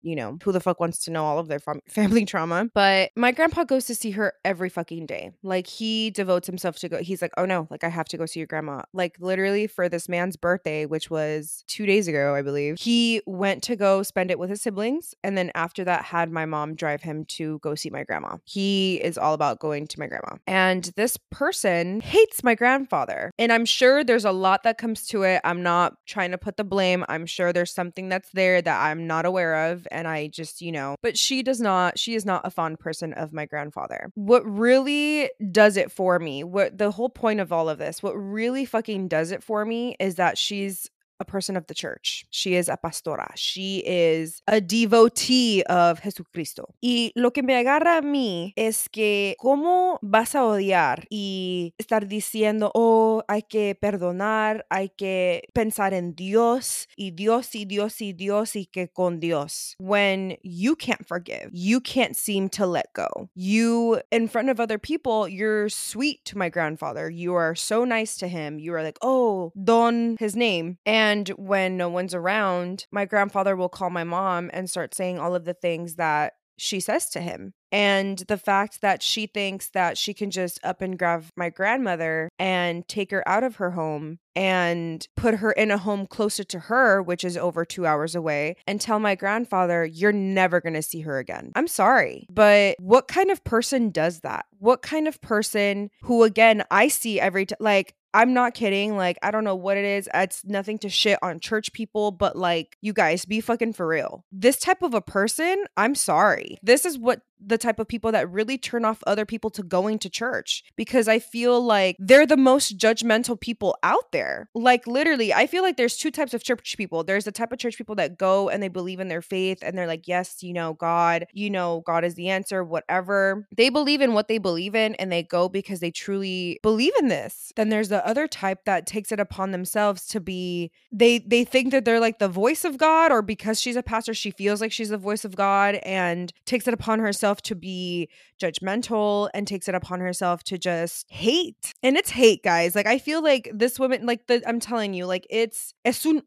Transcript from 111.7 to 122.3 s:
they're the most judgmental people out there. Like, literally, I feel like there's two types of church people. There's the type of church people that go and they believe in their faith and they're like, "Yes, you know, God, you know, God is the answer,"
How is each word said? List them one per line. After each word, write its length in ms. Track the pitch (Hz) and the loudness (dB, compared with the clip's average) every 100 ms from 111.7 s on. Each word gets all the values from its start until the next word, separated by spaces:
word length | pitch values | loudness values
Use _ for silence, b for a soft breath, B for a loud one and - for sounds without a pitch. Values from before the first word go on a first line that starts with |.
| 202 190 180 | 4 2 2
they're 280 | 190 277 | 8 8
the 100 | 285 | 10
most 420 | 294 262 277 - 190 | 8 8 6 2 2
judgmental 640 | 220 226 233 220 247 220 | 2 4 2 2 0 -4
people 380 | - 226 190 - | -6 -2 0 2
out 300 | 180 359 - | 2 2 0
there. 380 | 151 71 65 214 | -2 -2 -6 -8
Like, 320 | 233 247 247 | 2 4 4
literally, 480 | 240 254 320 277 220 | 2 2 2 2 4
I 140 | - 285 | 4 4
feel 160 | 359 | 2
like 140 | 370 262 | 0 2
there's 180 | 240 | 0
two 160 | - 311 | 0 -4
types 220 | 302 - | -2 -4
of 100 | 233 | -4
church 320 | - 240 - - | -2 -4 -4 -8
people. 280 | 190 165 | -4 -4
There's 180 | 160 196 | 0 0
the 80 | 208 | -2
type 220 | 202 233 | -6 -6
of 60 | 254 | -4
church 180 | 240 - | -6 -8
people 180 | 214 | -6
that 220 | 208 160 175 | -2 -2 0
go 320 | 190 196 196 | 2 2 2
and 120 | 208 | -2
they 60 | 190 | -4
believe 320 | 185 180 185 | -6 -8 -8
in 80 | 185 | -6
their 140 | 170 | -8
faith 380 | - 190 190 185 | -6 -4 -2 -4
and 160 | - 185 | -6 -6
they're 100 | 170 | -4
like, 180 | 160 | -6
"Yes, 380 | 170 180 180 - | -4 -4 -4 -10
you 80 | 180 | -10
know, 220 | 175 165 | -6 -6
God, 540 | 160 170 170 170 170 170 | -4 0 2 2 0 -4
you 180 | 196 208 | -6 -4
know, 320 | 190 175 165 | -2 -2 -2
God 180 | 170 165 | -2 0
is 120 | 175 | 0
the 120 | 170 | -2
answer," 340 | 180 | -4